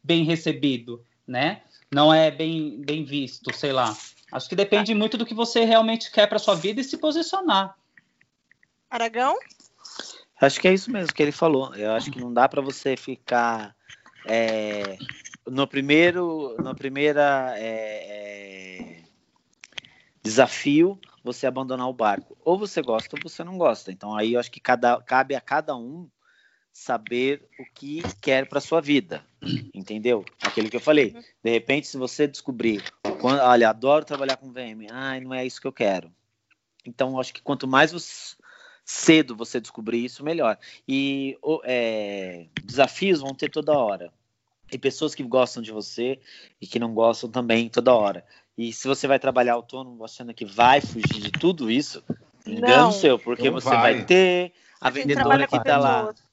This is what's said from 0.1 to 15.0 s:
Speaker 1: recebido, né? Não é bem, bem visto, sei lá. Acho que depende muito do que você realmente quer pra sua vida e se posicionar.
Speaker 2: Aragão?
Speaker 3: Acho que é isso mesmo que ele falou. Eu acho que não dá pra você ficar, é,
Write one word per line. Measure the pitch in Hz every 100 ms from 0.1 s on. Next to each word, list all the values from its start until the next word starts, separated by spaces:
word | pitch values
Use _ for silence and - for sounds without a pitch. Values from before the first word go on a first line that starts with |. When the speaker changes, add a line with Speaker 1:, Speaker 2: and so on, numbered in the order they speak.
| 170
Speaker 1:
recebido, | 160 165 165 135 143 123 117 120 _ _ -
né? | 127 151 208 _ _ _
Não | 143 151
é | 156 156
bem, | 139 160 165 151 113
bem | 143 156
visto, | 143 143 131 - -
sei | - 147
lá. | 131 117 107 - _ _
Acho | 131 -
que | 185
depende | 196 208 202
muito | 208 214 220
do | 226
que |
você | 220 226 233
realmente | 226 226 226 226 -
quer | - 208
pra | 214
sua | - 180
vida | 185 220
e |
se | 269 -
posicionar. | 311 302 320 392 359 196 190 - _ _ _ _ _ _ _ _ _ _ _
Speaker 2:
Aragão? | 240 226 226 262 392 - _ _ _ - - - - _ _
Speaker 3:
Acho | 139 -
que | 185
é |
isso | 190 240
mesmo | 220 165
que | -
ele | 147
falou. | - 165 135 131 104
Eu | 104
acho | 110 135
que | 127
não | 123
dá | 120 135
pra | 143
você | 135 135 139 127
ficar, | - 127 - 123 117 113 104 _ _ - _ _
é, | - 113 113 110 107 104 101 95